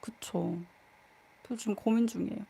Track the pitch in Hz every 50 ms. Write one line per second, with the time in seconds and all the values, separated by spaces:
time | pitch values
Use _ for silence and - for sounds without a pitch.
0 | - - - - - - - 180 170 175 175 175 175 175 - _ _ - _ _
1 | _ _ _ _ _ _ _ _ _ - 247 226 - 220 208 196 - 226 220 226
2 | 233 226 - 180 180 - - - 202 -